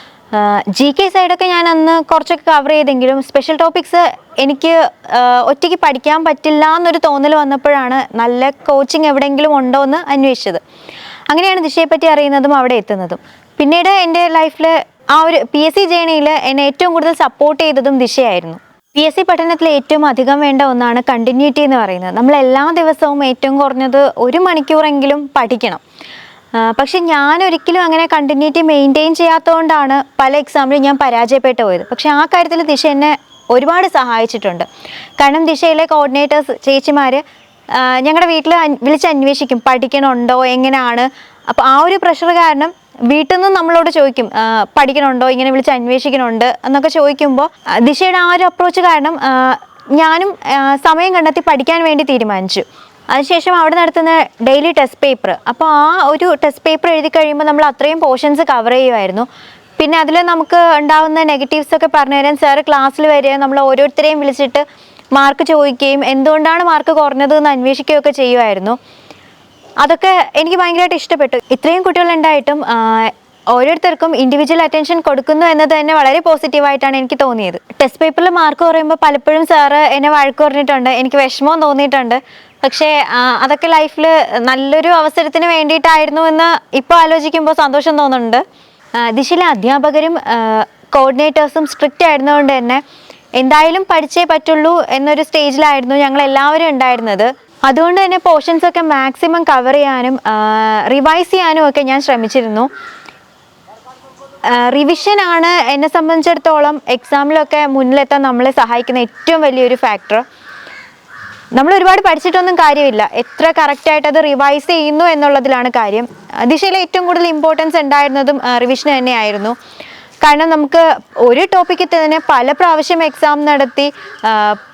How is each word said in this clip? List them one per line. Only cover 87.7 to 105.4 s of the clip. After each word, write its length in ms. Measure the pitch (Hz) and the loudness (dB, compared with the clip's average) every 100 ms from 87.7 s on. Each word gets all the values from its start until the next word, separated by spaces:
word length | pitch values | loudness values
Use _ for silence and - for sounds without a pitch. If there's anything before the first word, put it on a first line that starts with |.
| 269 330 302 | 0 0 0
തോന്നുന്നുണ്ട്. 480 | 285 262 233 233 - _ _ _ _ - | 0 -2 0 -2 -2 _ _ _ _ -6
ആ, 140 | 233 | -4
ദിശയിലെ 360 | 226 262 349 359 | -2 -2 0 0
അധ്യാപകരും, 720 | 254 214 277 302 302 311 330 | 0 0 0 0 0 -2 -4
ആ, 460 | - 233 220 220 214 _ - | -4 -4 -2 -2 -4 _ -4
കോർഡിനേറ്റേഴ്സും 760 | 285 262 254 302 294 294 320 302 | 0 2 2 0 0 -2 -2 -6
സ്ട്രിക്റ്റ് 380 | - 294 - 349 | -2 -4 0 0
ആയിരുന്നതുകൊണ്ട് 520 | 294 269 294 277 269 | 2 2 2 2 0
തന്നെ 260 | 240 269 285 - - - _ | 0 -4 -6 -18 -20 -20 _
എന്തായാലും 520 | 254 262 302 320 349 381 | -2 2 4 2 0 0
പഠിച്ചേ 340 | 339 311 - | -2 -2 -2
പറ്റുള്ളൂ 640 | 349 320 311 320 302 339 294 | 0 0 0 0 2 0 0
എന്നൊരു 340 | 269 285 302 | -2 0 0
സ്റ്റേജിലായിരുന്നു 720 | 277 320 294 269 302 277 247 277 | 0 0 0 0 0 0 0 0
ഞങ്ങൾ 260 | 285 269 | 0 0
എല്ലാവരും 480 | 277 269 285 311 330 | 0 2 2 0 0
ഉണ്ടായിരുന്നത്. 640 | 277 254 247 226 196 226 269 _ _ | 0 0 0 -2 0 -2 -2 _ _
അതുകൊണ്ട് 420 | 269 262 330 359 381 | 0 2 2 2 0
തന്നെ 120 | 359 | 0
പോർഷൻസ് 500 | 359 311 285 330 349 | 2 2 2 0 0
ഒക്കെ 140 | 339 | 0
മാക്സിമം 600 | 320 285 269 262 339 339 | -2 -2 -4 -2 -2 -2
കവർ 300 | 330 269 247 | 0 0 2
ചെയ്യാനും, 460 | 277 285 262 247 262 - | 0 0 -2 -2 -4 -4
ആ, 600 | 220 214 220 220 214 - | -2 0 0 0 -2 0
റിവൈസ് 440 | 269 277 330 349 | 0 2 0 0
ചെയ്യാനും 380 | 370 349 320 302 | 0 0 2 0
ഒക്കെ 120 | 277 | 0
ഞാൻ 200 | 269 269 | -2 -2
ശ്രമിച്ചിരുന്നു. 680 | 285 247 226 262 226 214 262 - - - - - _ _ _ _ _ - - - - - - - - | 0 -2 0 -2 -2 -2 -4 -6 -20 -20 -20 -20 _ _ _ _ _ -20 -20 -20 -20 -20 -20 -10 -4
ആ, 240 | 247 247 | -2 0
റിവിഷനാണ് 1000 | 277 294 339 - 415 370 339 | 0 0 -2 0 0 0 0